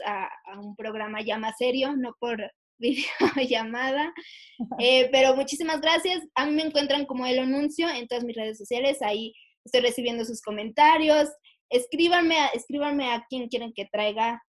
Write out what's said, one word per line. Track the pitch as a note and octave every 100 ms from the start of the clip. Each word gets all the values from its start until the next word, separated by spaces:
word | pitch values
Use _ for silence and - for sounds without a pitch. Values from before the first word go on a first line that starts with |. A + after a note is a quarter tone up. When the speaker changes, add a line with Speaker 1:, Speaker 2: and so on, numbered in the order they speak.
| G#3
Speaker 1:
a, | G3+ F#3+ - -
a | G3
un | G#3 G#3
programa | A3 G#3+ G#3+ G#3+
ya | A3 G#3+
más | A3 A3
serio, | B3+ C4 C4+ C#4+
no | B3 -
por | A#3+ A3+ G3+ -
<laughs> | _ _
videollamada. | A#3 C4+ D4+ - - C#4 B3+ A3+ A3 A#3 C4 C#4 D4+ E4
Speaker 2:
<laughs> | - - - - A#3 A#3
Speaker 1:
Eh, | A#3+ C4 B3+
pero | C4 C4+ C4
muchísimas | C#4 D4 E4 D#4
gracias. | D#4 E4 F#4 F4+ D#4 -
A | C#4+
mí |
me | D4+
encuentran | D#4+ D4 C#4+ C#4+ C#4
como | B3+ B3+
El | B3+
Anuncio | C4 C#4 D4 D4+ E4+
en | C4+ A#3+
todas | A#3+ A#3+
mis | A3+
redes | A3 A3
sociales. | G3+ A#3+ C4+ C4+
Ahí | G#3+ G#3+ A3+ - _ _
estoy | - B3+
recibiendo | A#3+ A#3+ A#3 A#3 A3+
sus | A3+
comentarios. | - G#3+ A3 A3+ D4+ D#4+ D#4 D4+ D4 - _ _ -
Escríbanme | B3 B3 D4 E4+ F4 E4 D#4+
a, | C#4+
escríbanme | - - C#4+ D4 C#4+ C4
a | A#3 -
quien | C4 A#3
quieren | A#3+ A#3
que | A3+ G3
traiga | G#3 G#3 G#3+ A3+ A3+ -